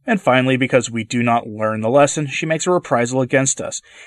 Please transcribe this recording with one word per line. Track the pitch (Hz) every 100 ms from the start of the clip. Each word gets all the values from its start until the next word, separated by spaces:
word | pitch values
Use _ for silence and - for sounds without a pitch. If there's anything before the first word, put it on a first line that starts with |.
| -
And | 214
finally, | 139 127 131 127
because | 131 131 117
we | 117
do | 110 120
not | 120 117 113
learn | 107 110 110
the | 110
lesson, | 143 143 156 143
she | - 160
makes | 160 180
a |
reprisal | 180 - 123 120 131
against | 127 135 135 -
us. | - - - -